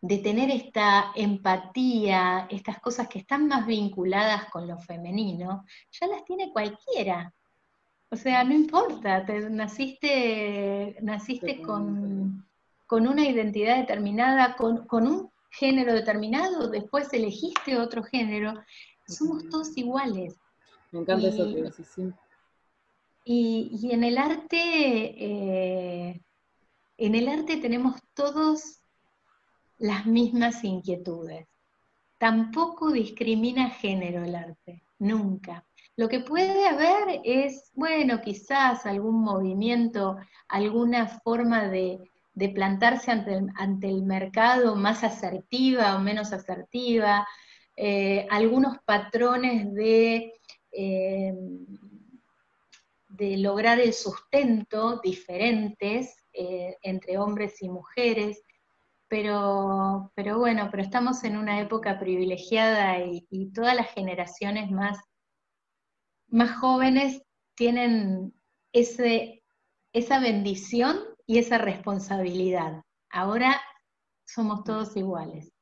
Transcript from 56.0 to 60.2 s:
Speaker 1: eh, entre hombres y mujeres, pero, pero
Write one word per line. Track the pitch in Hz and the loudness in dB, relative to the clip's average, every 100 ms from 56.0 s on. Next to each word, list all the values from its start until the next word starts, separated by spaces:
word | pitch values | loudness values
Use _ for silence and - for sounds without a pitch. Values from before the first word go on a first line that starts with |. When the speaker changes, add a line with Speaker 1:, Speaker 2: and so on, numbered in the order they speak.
| 254 - _ | -6 -12 _
Speaker 1:
eh, | - 180 185 180 185 | -10 -6 -6 -8 -8
entre | 190 190 185 190 | -6 -6 -4 -2
hombres | 202 208 208 - | -2 -2 -4 -6
y | 185 | -10
mujeres, | 180 - - 240 220 208 208 _ _ _ _ _ _ _ | -10 -10 0 0 2 -2 -6 _ _ _ _ _ _ _
pero, | 214 208 208 202 196 196 196 196 196 196 | -4 0 0 2 0 0 0 2 0 -4
pero | - | -8